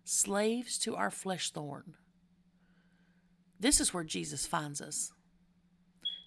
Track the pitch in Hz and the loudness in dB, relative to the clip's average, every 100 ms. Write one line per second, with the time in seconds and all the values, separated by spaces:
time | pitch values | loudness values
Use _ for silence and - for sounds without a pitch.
0 | - - - 196 214 233 247 - - 185 | -2 2 4 4 4 2 -2 -4 -2 0
1 | 202 - 190 180 - - 147 139 165 147 | 0 0 -4 -2 -2 -4 -6 -8 -14 -20
2 | _ _ _ _ _ _ _ _ _ _ | _ _ _ _ _ _ _ _ _ _
3 | _ _ _ _ _ - 233 294 277 180 | _ _ _ _ _ 0 6 6 6 0
4 | 160 185 160 143 - 170 147 143 151 147 | -2 -4 -4 -4 -2 -2 -2 -6 -6 -6
5 | - - _ _ _ _ _ _ _ _ | -6 -8 _ _ _ _ _ _ _ _
6 | - - | -8 -8